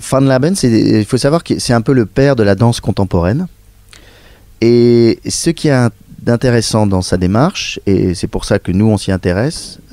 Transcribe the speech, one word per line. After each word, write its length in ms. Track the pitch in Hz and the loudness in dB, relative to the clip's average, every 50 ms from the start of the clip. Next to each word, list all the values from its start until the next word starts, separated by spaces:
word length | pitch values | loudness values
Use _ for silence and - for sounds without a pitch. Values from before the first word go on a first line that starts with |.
| - - | -6 -2
Van 100 | 135 135 | 0 0
Laben, 340 | 139 135 131 127 139 175 196 | 2 2 2 2 0 0 0
c'est, 160 | - 135 120 | 0 0 2
il 340 | 113 110 104 110 110 107 101 | 2 2 2 2 2 0 0
faut 140 | - 131 117 | 0 -2 -2
savoir 260 | - 139 160 170 - | 0 0 0 -2 -2
que 140 | - - - | -4 -6 -4
c'est 140 | - - | -2 0
un 100 | 120 117 | 0 0
peu 100 | 110 147 | 0 0
le 140 | 135 123 107 | 0 0 0
père 300 | - - 135 139 143 135 | 0 0 0 2 2 2
de 60 | 117 | 2
la 120 | 104 101 98 | 2 2 2
danse 260 | 98 117 117 117 - | 2 2 0 0 -2
contemporaine. 640 | - 123 - 101 98 - - 87 85 92 123 160 185 - - _ _ _ - _ _ _ - - - - - - - - - _ _ - - - | -4 -4 -2 -2 -2 -2 0 0 0 0 0 -2 -4 -6 -10 _ _ _ -20 _ _ _ -20 -20 -20 -20 -20 -20 -20 -20 -20 _ _ -16 -6 -2
Et 580 | 113 117 120 120 120 120 120 117 117 113 - - - 107 | 2 2 4 4 4 4 4 4 4 2 2 0 -4 -8
ce 220 | - - - 165 | -6 -4 -4 -4
qui 180 | 160 - - 151 | -4 -2 0 0
est 40 | |
in-, 180 | 135 127 120 110 - - - - - - | 2 2 0 0 -2 -6 -20 -20 -18 -6
d'intéressant 640 | - 117 120 113 131 123 120 117 110 - - 107 107 | -2 -2 -2 0 0 0 0 0 0 0 0 0 0
dans 160 | 98 95 90 | 0 0 -2
sa 140 | 90 - 92 | -2 -2 -2
démarche, 640 | 90 90 92 101 117 151 190 - - - - - - - | -2 0 0 0 2 0 0 -2 -6 -10 -10 -10 -6 -2
et 280 | 101 95 107 98 92 87 | 0 0 2 2 0 -2
c'est 120 | - - | -4 -6
pour 180 | - - 92 - | -6 -6 -6 -4
ça 140 | - 107 98 | -2 -4 -2
que 140 | - 92 | -2 -2
nous 140 | 87 98 110 | 0 0 2
on 120 | 110 107 95 | 2 0 0
s'y 140 | - 98 | -2 -4
intéresse, 640 | 95 90 - 92 87 101 123 160 - - - - - - - - | -4 -2 -2 -2 -2 0 -2 -4 -4 -8 -14 -18 -20 -20 -20 -14